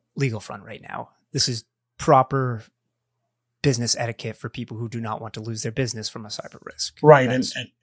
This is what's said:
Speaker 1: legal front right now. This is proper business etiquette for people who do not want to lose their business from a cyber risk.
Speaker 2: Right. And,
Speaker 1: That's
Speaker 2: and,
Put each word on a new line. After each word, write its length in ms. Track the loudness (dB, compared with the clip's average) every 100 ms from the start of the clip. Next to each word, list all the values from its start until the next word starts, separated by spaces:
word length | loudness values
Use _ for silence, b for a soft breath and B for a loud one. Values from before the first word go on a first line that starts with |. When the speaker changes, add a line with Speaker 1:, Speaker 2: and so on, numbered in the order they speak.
| _ -4
Speaker 1:
legal 240 | -2 -2
front 220 | -8 -10
right 180 | -14 -16
now. 280 | -12 -12 -12 _ _
This 180 | -2 -2
is 160 | -2 -10 _ _ -4
proper 640 | 6 6 6 0 -2 -4 -10 _ _ _ _ _ _ _ _ _
business 320 | 0 2 0 -2
etiquette 400 | -4 -6 -10 -10
for 120 | -10
people 280 | -10 -10 -8
who 100 | -8
do 140 | -6
not 180 | -6 -8
want 140 | -10
to 60 | -10
lose 240 | -6 -4
their 80 | -4
business 360 | -2 -4 -4 -8
from 200 | -8 -10
a 20 |
cyber 300 | -12 -12 -16
risk. 360 | -14 -8 -8 4
Speaker 2:
Right. 220 | 8 10 8
And, 40 | 0
Speaker 1:
That's 120 | -2 -4
Speaker 2:
and, 140 | -10 _